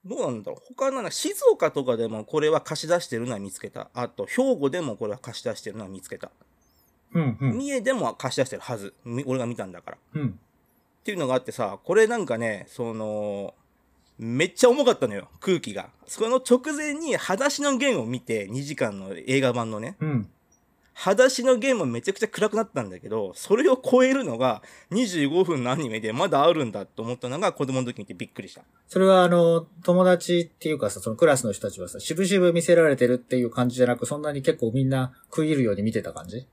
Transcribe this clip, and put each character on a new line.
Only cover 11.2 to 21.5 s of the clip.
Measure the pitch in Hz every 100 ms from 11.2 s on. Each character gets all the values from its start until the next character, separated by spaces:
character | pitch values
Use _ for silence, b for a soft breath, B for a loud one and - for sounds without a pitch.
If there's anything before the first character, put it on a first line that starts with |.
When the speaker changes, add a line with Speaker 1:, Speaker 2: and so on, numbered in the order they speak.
| 135
Speaker 1:
が | 127
あ |
っ |
て | -
さ、 | - 107 98
こ | -
れ | 185 220
な | 233
ん | 180
か | 113
ね、 | 117 101 95
そ | - 117
の、 | 113 107 107 104 101 98 - _ _ _ _ _ _
め | 113 123 165
っ |
ち | -
ゃ | 247
重 | 262
か | 254
っ | -
た | 123
の |
よ、 | 101 - -
空 | - 175
気 | -
が。 | 98 - _ -
そ | - 220
の | 254
直 | 254 247 294 294
前 | 302
に | 294 320 185
裸 | - 196 277
足 | 277
の | 285 262
弦 | 277 202
を | 113
見 | 123
て、 | - 113 98
二 | 120
時 | 143
間 | 147 123 101
の | 95
映 | 87 73 135
画 | 131
版 | 120 113
の | 107
ね。 | 113 202
Speaker 2:
う | 156
ん。 | 135 98 _ _ _ _ _ _ -
Speaker 1:
裸 | - 196
足 | 262 262
の | 247